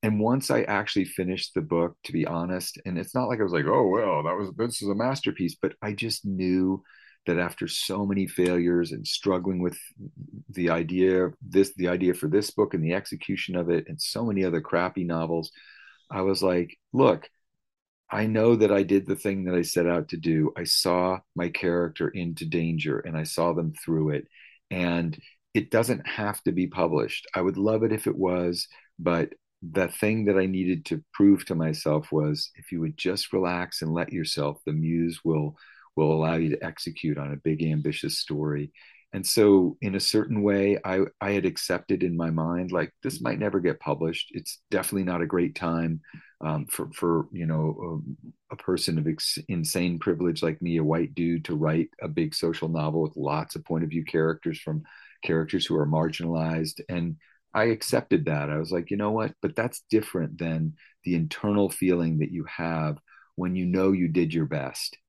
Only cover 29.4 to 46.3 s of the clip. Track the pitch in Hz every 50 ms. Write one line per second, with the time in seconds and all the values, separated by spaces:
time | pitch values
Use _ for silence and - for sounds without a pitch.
29.4 | _ _ _ _ - 85 80 95 92 85 - - - 104 110 113 107 101 98 95
30.4 | 95 95 95 95 92 90 92 80 78 - 85 78 - _ _ - 101 101 98 95
31.4 | - - 90 80 80 80 78 76 - 78 76 78 76 - - 78 76 76 76 76
32.4 | - - _ - 80 - 92 85 80 78 78 - - 92 92 101 - - - 98
33.4 | 92 87 87 87 90 90 - - 82 80 78 82 85 - - 90 78 76 - -
34.4 | 71 73 73 - - - 76 78 80 80 82 82 85 85 85 - _ 82 80 78
35.4 | 76 76 76 _ - - - - - - _ - 78 76 80 78 78 80 82 82
36.4 | 82 78 73 - - 85 82 - - 85 80 - - 80 73 71 71 71 71 71
37.4 | _ 82 78 76 82 80 78 76 76 76 73 - - 82 - - - - 76 73
38.4 | 76 76 73 73 73 73 _ _ - - - - _ _ - 98 95 - - -
39.4 | 107 104 101 98 92 82 - - - 104 95 98 - - - 107 104 - 120 104
40.4 | 101 104 101 98 98 101 101 - - 95 92 95 95 - - _ 101 98 101 101
41.4 | 87 90 80 - - - 90 87 - - 98 90 - 90 85 82 82 82 80 80
42.4 | 80 82 85 87 92 90 90 - - - _ _ - 135 - - - - - -
43.4 | 107 104 95 98 87 90 76 - - 76 71 71 80 80 82 - - - - -
44.4 | - - - - _ _ - 95 - - - 98 95 90 87 87 85 78 95 90
45.4 | 87 82 78 - 92 85 82 82 82 82 82 78 - - - 82 - -